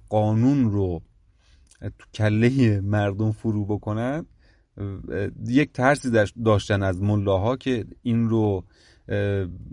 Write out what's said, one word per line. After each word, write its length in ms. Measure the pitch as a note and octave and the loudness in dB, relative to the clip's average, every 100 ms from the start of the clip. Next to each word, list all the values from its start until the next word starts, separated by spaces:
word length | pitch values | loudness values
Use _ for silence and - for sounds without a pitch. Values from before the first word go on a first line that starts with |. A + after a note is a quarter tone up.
| - | -4
قانون 640 | G#2+ G#2+ G#2+ B2 C#3+ A#2+ | 0 2 2 4 2 2
رو 320 | G2+ F#2+ E2+ - _ _ _ _ - _ - | 0 -2 -4 -10 _ _ _ _ -20 _ -14
تو 260 | G#2 - - | -14 -14 -12
کله 680 | - G#2+ G#2+ A#2 C3+ A#2+ G2+ | -2 0 4 4 4 4 2
مردم 520 | G2 G#2 G2+ G2 A2 | 0 0 0 0 -2
فرو 320 | G#2+ A2+ G#2 | -2 -2 -2
بکنن، 640 | G2+ G#2 G#2+ G#2+ A#2+ D3 - _ _ _ _ - | -2 -4 -4 -4 -4 -6 -10 _ _ _ _ -12
اه، 500 | G2+ F#2+ - E2+ G2 - G#2+ | -10 -10 -8 -6 -6 -8 -2
یک 260 | B2 D3 | 0 0
ترسی 380 | - B2+ D3 C3 | 0 0 0 2
داشت-، 240 | A2+ G2+ - | 2 2 0
داشتن 380 | A2 G#2 - G2+ | 2 2 2 0
از 200 | G2 F2+ | 0 0
ملاها 540 | G2+ G#2 G2+ F#2+ G#2 C3 | 0 0 2 2 0 -2
که 280 | C3 B2 - - | -2 -4 -6 -8
این 260 | B2 A#2 A2+ | -2 0 2
رو، 360 | A2+ G#2+ G2 F2 _ _ _ - | 2 2 0 -4 _ _ _ -6
اه، 380 | G#2 G2+ G2+ F#2 F#2 G#2+ | -4 -2 -2 -4 -8 -16